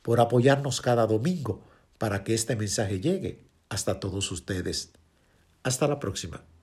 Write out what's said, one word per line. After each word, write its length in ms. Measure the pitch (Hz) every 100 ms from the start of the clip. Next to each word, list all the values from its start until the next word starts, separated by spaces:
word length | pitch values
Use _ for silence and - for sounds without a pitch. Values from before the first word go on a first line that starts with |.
por 200 | - 117
apoyarnos 600 | 117 123 123 139 139 127
cada 260 | 127 120 110
domingo 560 | 110 135 180 110 - - _ _ _
para 260 | 107 101
que 80 | 101
este 240 | 113 - 117
mensaje 440 | 104 - 101 98
llegue 440 | 135 190 90 - _ _ _
hasta 320 | 104 - 95
todos 300 | 98 92 -
ustedes. 640 | 87 - 95 90 85 - _ _ _ _ _ _ _
Hasta 240 | 131 127 147
la 100 | 143
próxima. 460 | 101 - 85 76 - -